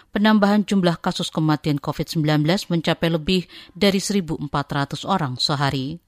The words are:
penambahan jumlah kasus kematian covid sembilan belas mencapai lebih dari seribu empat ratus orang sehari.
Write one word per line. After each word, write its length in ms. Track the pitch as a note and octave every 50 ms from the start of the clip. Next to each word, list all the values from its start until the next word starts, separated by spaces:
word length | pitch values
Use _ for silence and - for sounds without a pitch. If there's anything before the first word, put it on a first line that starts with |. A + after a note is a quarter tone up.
| _ _
penambahan 560 | - G#3+ G#3 A3 G#3+ G#3+ G3+ G3+ G#3 G#3+ G3 -
jumlah 320 | G#3 G3 F3 F3+ E3 -
kasus 320 | - F#3 F3 - F3 -
kematian 480 | - F3 D#3 D#3 D3+ D3 - D#3+ D3 C#3+
covid 320 | - - C#3+ - D#3 -
sembilan 320 | - E3 D3 D3+ D3+ D3+ D3+
belas 240 | D3+ F3 - - -
mencapai 480 | F3 E3+ - - E3 - - E3 E3
lebih 320 | E3 D3 F3+ F#3 F#3 E3+ - - - - -
dari 320 | - E3+ F#3+ G3+ F#3+ G3+ -
seribu 320 | - G3 G3+ F3 D3+ D#3+
empat 320 | - D#3 C#3+ - D3 C#3 -
ratus 400 | D3 C#3+ C#3 - - - - -
orang 320 | G3 F#3 D#3 B2+ B2+ A#2+
sehari. 560 | - - D3+ C3+ D3 C#3 C3+ C3+ C3 C#3 D#3+ E3+ _